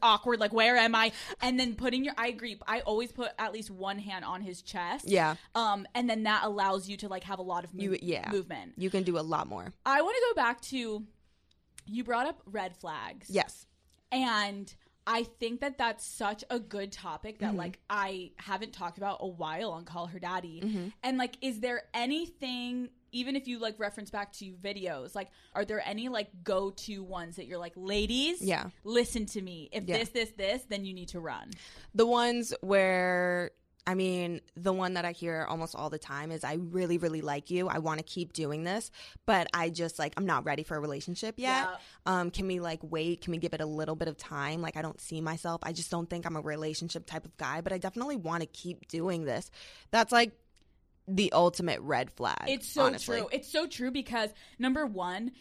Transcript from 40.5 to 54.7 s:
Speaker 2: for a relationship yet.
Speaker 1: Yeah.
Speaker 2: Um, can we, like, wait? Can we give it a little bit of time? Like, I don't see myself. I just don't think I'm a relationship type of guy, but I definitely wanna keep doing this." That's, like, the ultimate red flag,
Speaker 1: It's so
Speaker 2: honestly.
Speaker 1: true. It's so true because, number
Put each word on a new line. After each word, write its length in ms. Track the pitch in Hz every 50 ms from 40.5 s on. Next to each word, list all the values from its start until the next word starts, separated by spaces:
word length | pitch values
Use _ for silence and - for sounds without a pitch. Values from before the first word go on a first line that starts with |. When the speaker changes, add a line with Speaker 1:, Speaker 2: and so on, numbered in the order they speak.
| 147 151 151
Speaker 2:
for 120 | - 170
a 40 | 151
relationship 540 | 147 151 143 151 - - 180 - - 220 220 -
yet. 320 | 247 262 262 262 262 185
Speaker 1:
Yeah. 80 | 180 - - - - - -
Speaker 2:
Um, 240 | 185 185 180 175 175
can 160 | 175 - 190 190
we, 120 | 185 175
like, 200 | 175 170 160 165 -
wait? 380 | 156 165 156 160 170 175 -
Can 100 | - 175
we 60 | 170 165
give 160 | 175 170 -
it 80 | 156
a 40 | 160
little 300 | 151 151 156 156 156 160
bit 140 | 156 165 160
of 80 | 147 -
time? 440 | - - 156 143 139 147 156 165
Like, 140 | 170 160 -
I 60 | 156
don't 180 | 160 156 - -
see 220 | - - 165 160
myself. 400 | 160 160 165 165 - 175 165 170 -
I 80 | -
just 180 | 170 170 165 -
don't 200 | - 170 170 170
think 160 | 175 175 170
I'm 100 | 170 165
a 60 | 151
relationship 640 | 147 151 151 151 156 156 156 - 170 170 - 165 -
type 180 | - 160 160 -
of 120 | - - -
guy, 240 | 156 127 143 160
but 100 | 170 185
I 60 | 190 180
definitely 400 | 180 190 - 233 247 285 294 226
wanna 300 | 165 160 165 170 160 -
keep 400 | - - - 175 175 - - -
doing 340 | - 165 165 190 180 165 160
this." 260 | 139 117 113 - - - - - - - - - -
That's, 200 | - 226 220 -
like, 220 | 247 233 240 220 - - _ _ _ _ _ _ _ _ _ _ _ _ _ -
the 220 | 190 185 202 -
ultimate 480 | - 156 175 175 170 - 180 170 120 64
red 320 | 87 143 143 120 131 -
flag, 240 | - - 120 104 65 - - -
Speaker 1:
It's 180 | 269 - - -
so 160 | - 294 269
Speaker 2:
honestly. 360 | 254 269 - - - 233 233
Speaker 1:
true. 80 | 208 -
It's 160 | - 262 - -
so 160 | - 311 339
true 260 | - - - 247 262
because, 380 | 254 277 - - 226 233 214 214 214 - - - - -
number 260 | 240 262